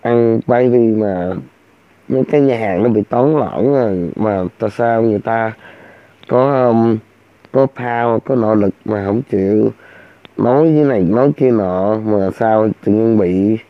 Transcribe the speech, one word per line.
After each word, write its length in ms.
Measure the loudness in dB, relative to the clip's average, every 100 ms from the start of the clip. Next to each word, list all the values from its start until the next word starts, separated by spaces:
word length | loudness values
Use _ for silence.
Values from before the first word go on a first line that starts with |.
ăn 380 | 0 2 2 0 0
baby 460 | 0 2 2 2
mà 400 | 0 -2 -4 -6 -8 -12 _ _ _ _ _ -6
mấy 160 | -4 0
cái 100 | 2
nhà 180 | 2 0
hàng 240 | -2 0
nó 60 | 0
bị 140 | 0
tán 340 | -2 0 0 0
loạn 380 | -2 -2 0
rồi. 360 | 0 0 -2 -4 -4
Mà 260 | -2 -2 -4 _
tại 120 | -8
sao 320 | -2 -2 0
người 160 | 0 0
ta 340 | -2 -4 -4 -8 -20 -20 -20 -20 -20 _ -2
có, 380 | 0 2 2 2
um, 320 | 2 2 0 -6 _ _ _ -4
có 140 | 0 0 -2
power, 420 | -6 -2 0 -2
có 160 | -2
nội 220 | -2 2 2
lực 180 | 0 -4
mà 200 | -6 -6 -2
không 160 | -4 -2
chịu 400 | -2 0 2 0 -2 -20 -20 -20 _ -18 -6
nói 260 | 0 2
với 220 | 2 2
này 160 | 2 0 0
nói 220 | 2 0 2
kia 140 | 0
nọ, 440 | 0 0 -2 -2
mà 360 | -2 -2 -2 -2 -2
sao 300 | 0 2 0 -2
tự 80 | -2
nhiên 260 | 0 2 2
bị 400 | 0 0 0 -2 -6